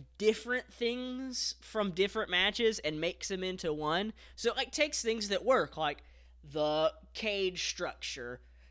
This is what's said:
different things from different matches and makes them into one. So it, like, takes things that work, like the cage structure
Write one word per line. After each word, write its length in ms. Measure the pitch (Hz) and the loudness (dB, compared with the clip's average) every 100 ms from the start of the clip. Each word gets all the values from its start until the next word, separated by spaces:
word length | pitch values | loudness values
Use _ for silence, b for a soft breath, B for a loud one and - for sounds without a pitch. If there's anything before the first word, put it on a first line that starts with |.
| 139 - | -14 0
different 540 | 214 220 233 247 - | 4 4 2 -4 -4
things 840 | - 233 247 254 254 262 247 - - | -2 -2 -2 -4 -6 -6 -4 -4 -6
from 300 | - 220 202 | -6 -2 0
different 380 | 170 196 220 185 | 2 0 0 0
matches 500 | 180 196 208 226 220 | 2 2 4 2 2
and 220 | 151 156 | -2 0
makes 280 | 165 180 - | -2 -2 -4
them 140 | 190 | -4
into 300 | 185 185 170 | -4 -2 -2
one. 400 | 151 151 170 214 - B B | 0 2 2 0 -6 B B
So 160 | 233 | -2
it, 60 | 220 | 0
like, 140 | 240 | 0
takes 300 | - 302 - | 0 0 0
things 280 | 233 226 208 | -2 -2 0
that 140 | 190 | 0
work, 320 | 208 254 151 - | 4 4 2 0
like 280 | 156 147 - b b b | -2 -2 -10 b b b
the 500 | 151 147 151 151 311 - - | -8 0 2 4 4 2 -12
cage 540 | - 220 202 190 180 - | -6 -4 0 0 -2 -4
structure 720 | - 165 - - 143 120 123 b b b | -4 -6 -6 -8 -8 -8 -10 b b b